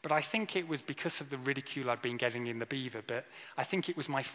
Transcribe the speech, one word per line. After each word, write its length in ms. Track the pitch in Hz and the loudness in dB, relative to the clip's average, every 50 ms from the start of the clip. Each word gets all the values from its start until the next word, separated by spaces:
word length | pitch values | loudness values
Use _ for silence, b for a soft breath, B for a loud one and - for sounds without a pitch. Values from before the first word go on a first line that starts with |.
| - | 2
But 80 | 156 | 6
I 100 | 151 151 | 4 4
think 340 | 151 - - 220 214 - - | 4 4 2 2 2 2 0
it 120 | 190 175 | 0 2
was 140 | 165 156 135 | 2 -2 -2
because 380 | - - 143 - - 170 - - | -2 -4 -4 -2 -2 -2 -2 -2
of 100 | 151 139 | -4 -4
the 80 | 143 131 | -6 0
ridicule 500 | 127 139 139 135 - - - 143 131 123 | 2 2 2 2 -2 -4 -4 0 2 2
I'd 120 | 120 117 | 2 2
been 160 | - 123 120 | 2 0 0
getting 300 | 120 127 120 117 120 120 | 2 2 2 2 2 0
in 120 | 120 117 113 | 0 0 -2
the 60 | 117 | -2
Beaver, 360 | - 139 135 131 127 113 110 107 | -2 -2 -2 -2 -4 -4 -6 -4
but 180 | - 120 123 - B B B B B B | -2 -4 -4 -4 B B B B B B
I 60 | - 143 | -2 0
think 260 | - - 190 - - | 2 2 0 2 0
it 80 | 175 | -2
was 100 | 156 143 | -2 -2
my 160 | - 143 135 131 - | 0 0 0 0 -2